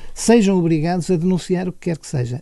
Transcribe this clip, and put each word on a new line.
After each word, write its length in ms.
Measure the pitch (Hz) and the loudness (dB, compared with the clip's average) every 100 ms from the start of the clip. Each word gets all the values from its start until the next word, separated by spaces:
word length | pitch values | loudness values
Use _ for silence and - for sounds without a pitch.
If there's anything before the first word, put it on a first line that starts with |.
| - - | -12 -4
sejam 420 | - 233 196 190 | 4 6 6 2
obrigados 540 | 165 160 160 180 156 | 2 0 0 -2 0
a 40 | 180 | 0
denunciar 520 | 180 180 - 180 185 | 2 0 -2 -4 -4
o 40 | |
que 200 | - 180 | -6 -6
quer 60 | 165 | -6
que 80 | - | -4
seja. 340 | 143 123 123 | -4 -4 -6